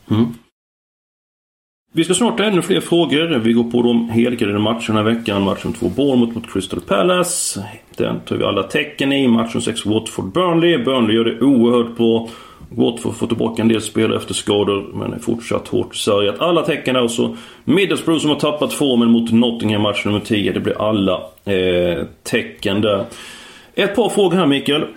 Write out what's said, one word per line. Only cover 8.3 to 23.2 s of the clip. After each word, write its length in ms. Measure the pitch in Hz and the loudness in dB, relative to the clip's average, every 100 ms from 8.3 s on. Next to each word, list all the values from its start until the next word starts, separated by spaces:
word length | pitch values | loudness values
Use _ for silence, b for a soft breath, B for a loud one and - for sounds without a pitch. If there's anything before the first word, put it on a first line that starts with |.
| 110 | -2
vi 80 | |
alla 200 | 107 101 | 0 -2
tecken 500 | - 156 147 - 139 | -2 -4 -4 -4 0
i. 140 | 139 131 | 2 4
Match 260 | 113 113 | 2 0
nummer 80 | - | -4
sex, 220 | - 113 98 | -4 -4 -2
Watford, 460 | 107 113 - 95 | -2 -2 -8 -6
Burnley. 460 | 165 180 165 170 151 | -2 0 2 2 2
Burnley 320 | 117 131 110 113 | 0 2 2 2
gör 100 | 117 | 0
det 160 | - | 2
oerhört 560 | 135 131 117 120 117 - | 2 4 4 2 0 0
bra. 300 | 113 113 117 B B B B | 2 2 -2 B B B B
Watford 460 | 117 127 117 113 110 | -2 0 0 -6 -6
får 120 | 117 | -4
tillbaka 340 | 117 117 117 | -2 -2 0
en 60 | 113 | 2
del 140 | 113 | 2
spelare 360 | - 110 110 107 | 0 -2 0 0
efter 160 | - | -4
skador, 580 | 95 - 104 101 101 - | -6 0 2 2 0 -4
men 200 | 107 101 | -8 -6
är 60 | - | -6
fortsatt 480 | - - - 98 - | -4 -4 -4 -6 -2
hårt 280 | 104 101 - | -4 -4 -4
sargat. 440 | - 101 101 - | 0 2 2 0
Alla 220 | 165 170 | 0 0
tecken 320 | 143 143 139 | 0 -2 0
där, 100 | 127 | 0
och 80 | 117 | 0
så 260 | - 117 B B B | 0 -4 B B B
Middlesbrough 580 | - 165 180 151 - 160 | 0 2 2 0 0 0
som 80 | 147 | 0
har 80 | 147 | 0
tappat 340 | 131 120 127 | 0 0 -4
formen 360 | - 147 120 117 | 0 2 4 4
mot 200 | 117 113 | 4 4
Nottingham, 500 | 113 123 113 107 107 | 2 2 0 0 0
match 240 | 104 101 104 | 0 -2 -2
nummer 140 | 104 | -2
tio. 320 | - 107 92 | 0 0 0
Det 60 | 95 | -2
blir 220 | 104 - 107 | -2 -2 0
alla, 240 | 107 95 92 - - - | 0 0 -2 -6 -12 -2
eh, 580 | 95 92 87 87 85 - - | 0 2 2 0 -2 -6 -12
tecken 580 | - 120 - - 104 98 | -4 -4 -4 -6 -2 0
där. 240 | 110 98 - B | 0 0 -4 B